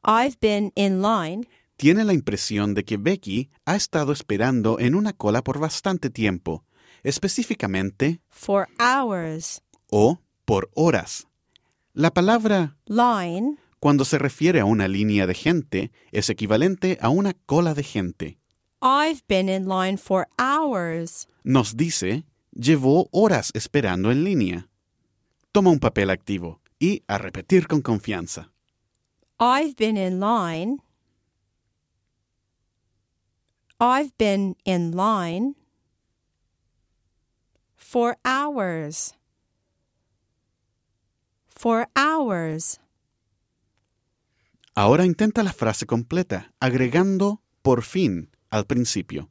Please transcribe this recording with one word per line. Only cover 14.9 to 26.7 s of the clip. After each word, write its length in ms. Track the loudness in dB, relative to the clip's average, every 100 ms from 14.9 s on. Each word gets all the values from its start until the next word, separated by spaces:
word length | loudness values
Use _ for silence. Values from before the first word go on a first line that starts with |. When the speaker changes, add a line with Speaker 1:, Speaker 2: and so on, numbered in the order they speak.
| 0 0 2 2
Speaker 2:
de 80 |
gente, 580 | 0 0 0 -2 -6 -6 _ _
es 180 | -4 -2
equivalente 680 | -4 0 2 2 0 -2 0
a 60 | 2
una 240 | 2 0 -4 -2
cola 280 | 0 2
de 100 | -2
gente. 560 | -4 -4 -4 -6 -12 -14 _ _ _ _
Speaker 1:
I've 420 | 0 2 0 -4 _
been 200 | 0 0
in 220 | -2 -2
line 280 | -2 -2 -4
for 300 | -2 -2 -2 -4
hours. 880 | -2 0 0 -2 -4 -6 -8 -10 -16 _
Speaker 2:
Nos 340 | 0 2 2 -2
dice, 480 | -2 -2 -2 -4 -6 _ _
llevó 560 | -4 2 4 6 4 2
horas 400 | 2 4 2 -2
esperando 580 | -6 -2 0 0 0 2
en 140 | 2 2
línea. 440 | 0 0 -2 -10 _ _ _ _ _ _ _ _
Toma 160 | 4 6
un 100 | 4
papel 300 | 2 2 0
activo 520 | 0 -2 -6 -6 -14 _